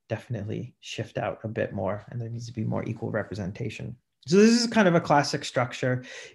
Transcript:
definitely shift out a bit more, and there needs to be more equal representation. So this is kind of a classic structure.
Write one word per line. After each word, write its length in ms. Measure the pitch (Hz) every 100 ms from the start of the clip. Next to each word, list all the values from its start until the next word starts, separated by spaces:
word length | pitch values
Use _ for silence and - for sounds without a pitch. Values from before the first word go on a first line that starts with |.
| -
definitely 680 | 107 - 113 104 110 120 _
shift 360 | - - - -
out 220 | 104 -
a 40 | 110
bit 260 | 107 -
more, 320 | 101 95 104 -
and 120 | 123
there 80 | 113
needs 160 | 117 117
to 80 |
be 100 | 110
more 200 | 117 104
equal 260 | - 113 110
representation. 840 | 107 98 104 92 - - - 120 - _ _ -
So 100 | 190
this 140 | 220
is 160 | 233 233
kind 200 | 220 185
of 60 |
a 80 | 170
classic 420 | - 147 143 143
structure. 600 | - - 123 - 131 127 - - -